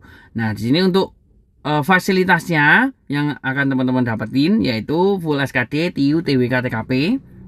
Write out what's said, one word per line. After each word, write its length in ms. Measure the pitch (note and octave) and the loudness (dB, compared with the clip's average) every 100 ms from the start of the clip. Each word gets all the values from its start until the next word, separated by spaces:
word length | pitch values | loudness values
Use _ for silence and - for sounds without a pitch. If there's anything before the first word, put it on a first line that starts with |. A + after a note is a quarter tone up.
| - - - A2 | -10 -20 -12 -6
Nah, 160 | A2+ | -4
di 160 | G#2 A2+ | -4 0
sini 80 | D#3 | 2
untuk, 400 | F#3+ F#3 - _ _ _ _ _ C#3 | 2 2 -2 _ _ _ _ _ -4
eh, 160 | D3+ | -2
fasilitasnya 1120 | C#3+ F#3 - F#3 F#3 E3+ - D#3+ D3 F#3 C4+ - - | 2 2 2 0 2 0 0 2 4 4 2 -4 -6
yang 240 | C#3+ D3 - | -2 -2 -4
akan 240 | C3 C3+ C3+ | -4 -2 0
teman-teman 320 | C3 B2+ B2+ A#2+ | 0 0 0 0
dapetin 560 | A2+ A2 C3 D#3 A3 | -4 -4 0 2 2
yaitu 560 | D#3 A2+ G2 D#3 F#3+ G3 | 0 -2 -2 0 0 0
full 240 | E3 C#3+ | -2 -2
S 80 | C3+ | -2
K 160 | C3 A#2+ | -2 -2
D, 240 | D3 F3 | -2 -2
T 80 | - | 0
I 160 | C#3 | 0
U, 80 | D#3+ | 2
T 160 | F3 C3 | 0 0
W 80 | B2 | 2
K, 80 | B2+ | 0
T 80 | B2 | -2
K 80 | A2+ A2 | -6 -4
P. 320 | B2+ D#3+ C4+ - - | -2 0 -2 -6 -20